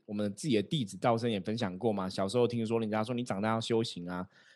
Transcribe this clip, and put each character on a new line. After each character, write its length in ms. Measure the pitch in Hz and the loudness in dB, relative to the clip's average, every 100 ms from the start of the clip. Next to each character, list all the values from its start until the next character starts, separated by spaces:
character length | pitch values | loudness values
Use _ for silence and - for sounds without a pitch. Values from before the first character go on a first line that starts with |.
| - | -8
我 80 | |
们 180 | 104 104 | -4 -2
自 140 | 98 160 | -2 2
己 80 | 110 | 2
的 60 | |
弟 200 | 95 160 | 2 -2
子 140 | 101 95 | -2 0
道 220 | 127 113 | 2 2
生 120 | 120 | 2
也 80 | 104 | -2
分 200 | 101 113 | -2 -2
享 200 | 104 90 | -2 -2
过 140 | 113 | 0
嘛， 160 | 101 92 | 0 -2
小 180 | 98 95 | -2 0
时 120 | 120 | 2
候 100 | 120 | 2
听 180 | 117 110 | 2 0
说 140 | 113 | 0
人 100 | 110 | 0
家 140 | 107 | 0
说 100 | 110 | 0
你 80 | 120 | -2
长 200 | 123 98 | -4 -2
大 80 | 107 | 0
要 100 | 113 | 0
修 240 | 113 113 | 2 2
行 240 | 110 - 87 | 2 -4 -6
啊， 180 | 90 90 _ - | -6 -6 _ -20